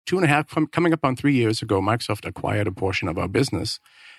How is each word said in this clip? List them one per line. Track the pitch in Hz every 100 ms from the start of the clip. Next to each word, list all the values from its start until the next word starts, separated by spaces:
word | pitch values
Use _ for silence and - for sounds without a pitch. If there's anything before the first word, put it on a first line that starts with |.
| -
two | 180
and |
a | 165
half, | 147 -
com-, | - 156
coming | - 175
up | 160
on | 135 127
three | 143
years | 135 113 113
ago, | 113 98
Microsoft | 98 123 - 107
acquired | 92 - - 107 101
a |
portion | 95 95 92 92
of | 87
our | 92
business | 107 139 90 - - _ - -